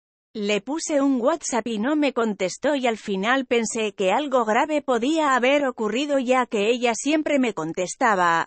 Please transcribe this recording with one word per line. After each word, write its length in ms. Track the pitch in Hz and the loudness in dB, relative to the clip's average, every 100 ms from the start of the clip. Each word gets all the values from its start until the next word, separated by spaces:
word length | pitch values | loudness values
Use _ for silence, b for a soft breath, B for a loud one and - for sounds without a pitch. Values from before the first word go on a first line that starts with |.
| _ _ _ | _ _ _
"Le 260 | 226 202 208 | -6 -2 -2
puse 400 | 247 311 - 294 | -2 -6 -2 0
un 200 | 277 262 | 2 2
WhatsApp 460 | 247 330 - 233 220 | 0 -2 -2 -4 -2
y 120 | 220 | -2
no 160 | 247 302 | -2 0
me 160 | 285 | 0
contestó 640 | 240 226 190 185 - 269 285 | 0 -2 -2 -4 -2 -2 0
y 100 | 240 | 0
al 100 | 220 | -2
final 480 | - 190 208 269 | -4 -2 0 0
pensé 500 | 254 233 220 233 214 | 0 0 0 -2 -4
que 180 | - 185 | -2 0
algo 320 | 220 294 254 | 0 0 0
grave 380 | 214 220 302 302 | 2 2 2 0
podía 520 | 269 233 254 320 302 | 0 0 0 0 2
haber 320 | 254 247 285 269 | 2 2 2 0
ocurrido 540 | - 214 226 294 277 | -2 -2 -2 0 0
ya 260 | 240 254 247 | 2 2 0
que 240 | 214 208 | 0 0
ella 220 | 247 240 | 0 0
siempre 460 | 220 277 311 311 285 | -2 0 0 2 2
me 140 | 247 | 0
contestaba", 920 | - 160 175 180 - 247 190 175 165 | -2 -6 -4 -6 0 2 4 2 2